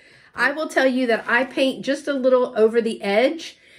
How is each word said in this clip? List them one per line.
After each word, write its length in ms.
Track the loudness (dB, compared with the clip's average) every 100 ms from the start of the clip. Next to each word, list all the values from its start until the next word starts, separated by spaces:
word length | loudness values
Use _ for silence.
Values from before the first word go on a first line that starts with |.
| _ -20 _ -4
I 160 | -2
will 160 | -2 -4
tell 180 | 0 2
you 220 | 2 0
that 180 | 0 0
I 180 | 0 0
paint 380 | 0 -2 -2
just 240 | -4 -4 -4
a 60 |
little 400 | -2 2 2 2 2
over 240 | 2 2
the 220 | -2 -4
edge, 560 | -2 2 2 0 -10 -20 _